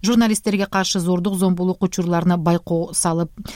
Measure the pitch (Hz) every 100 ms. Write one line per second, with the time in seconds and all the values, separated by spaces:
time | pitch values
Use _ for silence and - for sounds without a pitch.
0 | 196 233 226 214 - 202 196 196 185 196
1 | 170 180 180 190 190 180 180 185 185 -
2 | 175 170 165 175 160 170 - 170 170 -
3 | 175 165 170 - -